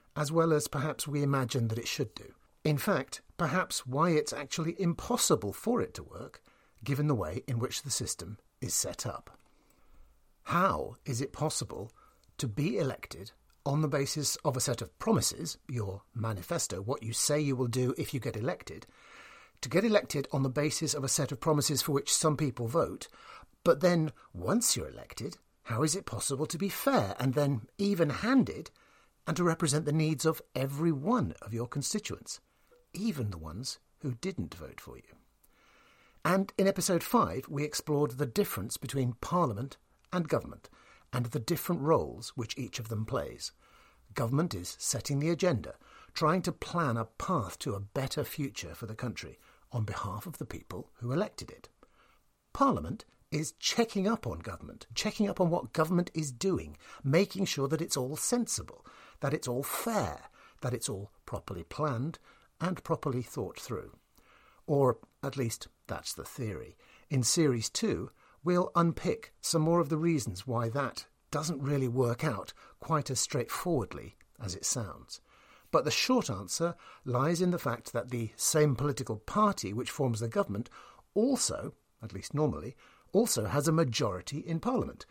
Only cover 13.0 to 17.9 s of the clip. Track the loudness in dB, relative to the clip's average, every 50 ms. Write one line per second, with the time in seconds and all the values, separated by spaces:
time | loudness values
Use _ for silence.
13 | -10 -14 -14 -12 -14 -16 -16 _ _ _ _ _ -2 0 2 2 2 2 2 0
14 | 0 0 -2 -2 0 -2 -2 0 0 0 2 2 2 0 0 -2 -4 -8 -8 -4
15 | 2 4 4 4 4 2 0 -4 -6 -8 -8 -10 _ -6 -4 -4 -4 -4 -4 -8
16 | -10 _ -8 -4 -4 -2 -4 -4 -4 -4 -2 -2 -2 -2 -4 -4 -2 -2 -4 -4
17 | -4 -4 -2 0 2 2 2 2 2 2 0 0 0 0 2 2 2 2